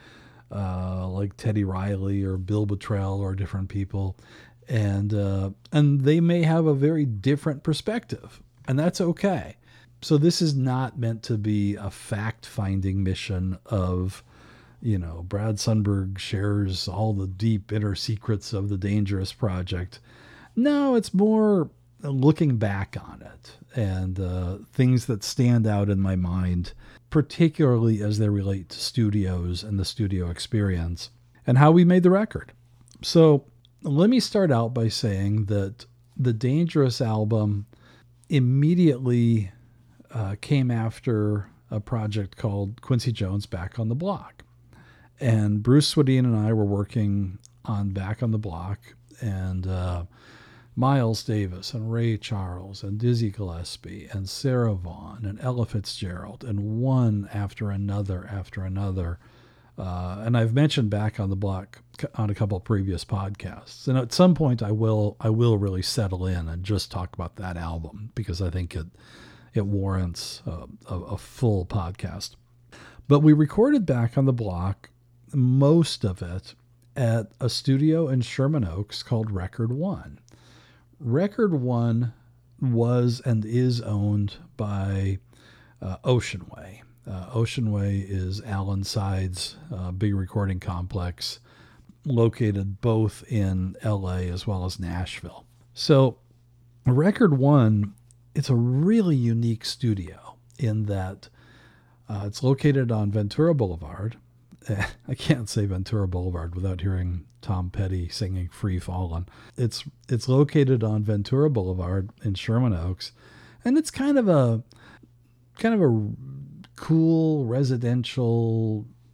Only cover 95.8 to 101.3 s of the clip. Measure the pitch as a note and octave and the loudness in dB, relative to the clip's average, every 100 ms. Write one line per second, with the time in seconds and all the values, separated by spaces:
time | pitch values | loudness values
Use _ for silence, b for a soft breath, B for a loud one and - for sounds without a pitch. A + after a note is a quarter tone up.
95.8 | - C#3 C3+ - _ _ _ _ _ _ | 4 6 6 2 _ _ _ _ _ _
96.8 | - B2+ E3+ G3+ A3 C#3 C3+ D3 A2 G#2+ | 2 4 4 6 6 6 6 6 6 4
97.8 | G2+ - _ - _ - C#3 B2 A#2+ C3 | 0 -6 _ -20 _ -6 0 2 2 2
98.8 | E3 A3+ F#3+ C#3 A#2+ A2+ A#2 A2 - - | 4 4 4 2 2 2 0 -2 -6 -4
99.8 | B2 G2+ E2+ E2+ - - _ - A#2 G#2+ | -2 -2 -4 -14 -20 -20 _ -4 -2 0
100.8 | G#2 G2 F#2 G2 - | -2 -2 -4 -8 -18